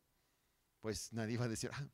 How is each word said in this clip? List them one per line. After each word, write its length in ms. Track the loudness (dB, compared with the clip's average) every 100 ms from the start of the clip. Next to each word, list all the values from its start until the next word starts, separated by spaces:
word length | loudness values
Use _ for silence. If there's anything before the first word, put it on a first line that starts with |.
| _ _ _ _ _ _ _ _
Pues 320 | -2 -2 -2
nadie 260 | 0 2 2
va 60 |
a 40 | 2
decir, 220 | 0 -2
"Ah, 140 | -4 -6